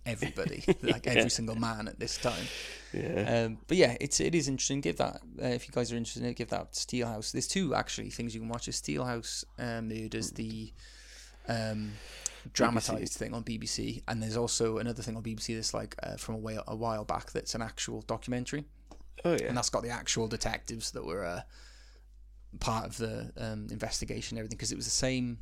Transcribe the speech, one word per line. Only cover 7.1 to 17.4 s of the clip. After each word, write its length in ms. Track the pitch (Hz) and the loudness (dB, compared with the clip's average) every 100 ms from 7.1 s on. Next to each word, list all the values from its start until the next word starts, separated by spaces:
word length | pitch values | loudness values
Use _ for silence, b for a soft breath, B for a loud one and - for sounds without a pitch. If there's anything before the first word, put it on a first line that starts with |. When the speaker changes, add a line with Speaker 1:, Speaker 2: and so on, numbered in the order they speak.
| 107 107 | -2 -2
Speaker 1:
There's 160 | - - | -2 2
two, 260 | 196 165 | 2 4
actually, 360 | 104 - - 101 | 2 2 -2 -4
things 240 | - 117 | -4 -4
you 60 | 110 | -4
can 80 | 113 | -4
watch. 180 | 117 - | -4 -2
There's 100 | - | -4
Steel 280 | - 147 | -2 0
House, 400 | 127 120 - - - - | 0 -2 -4 -6 -6 -6
uh, 220 | 123 113 | -4 -2
Murders, 480 | 113 110 110 110 - | -2 -4 -2 -2 -2
the, 420 | - 113 110 110 - B B B B B B - | -4 -4 -4 -8 -12 B B B B B B -2
um, 400 | 117 110 107 107 | 0 0 0 -2
Speaker 2:
B 20 | |
B 0 | 107 B B B B | -6 B B B B
C. 60 | B | B
Speaker 1:
dramatised 600 | - 117 117 - 110 - | 4 6 6 2 0 0
thing 200 | - 110 | -2 -2
on 80 | 117 | -2
B 160 | 117 110 | -2 -2
B 80 | 113 | -2
C, 380 | - 110 113 - | 0 -2 -2 -2
and 160 | 113 | 0
there's 140 | 110 113 | 2 2
also 420 | 117 - 113 107 | 4 4 4 4
another 240 | 120 117 | 0 -2
thing 140 | 113 113 | -4 -4
on 60 | |
B 120 | 113 | -4
B 80 | 107 | -2
C 120 | - 113 | -2 0
that's, 180 | 110 | 0
like, 220 | 110 107 - | -2 -4 -6
uh, 120 | - - | -6 -4
from 180 | - 110 | -4 -4
a 20 | |
while, 240 | 110 110 - | -2 -4 -4
a 80 | 110 | 0
while 280 | 117 110 | 0 0
back 280 | 107 82 - | 0 -2 -2
that's 240 | - | -4